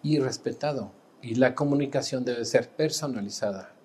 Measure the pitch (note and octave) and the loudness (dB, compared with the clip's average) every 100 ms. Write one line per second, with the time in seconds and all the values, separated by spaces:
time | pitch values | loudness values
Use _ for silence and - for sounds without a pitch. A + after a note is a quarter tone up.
0 | D3 D3+ C3 - C3 - D3 C#3 G2+ - | 2 2 2 -2 -6 -4 -2 -2 -6 -12
1 | - - A#2+ A#2 B2+ B2+ D3 C#3+ C#3+ C#3+ | -20 -16 -2 4 4 4 2 2 2 -2
2 | - C3 B2 A#2+ A#2 B2 - - D3+ - | -2 -2 -2 -2 0 0 0 -2 -2 -2
3 | D3 A2+ G2+ - - F#2+ - - | -4 -6 -6 -4 -4 -4 -12 -20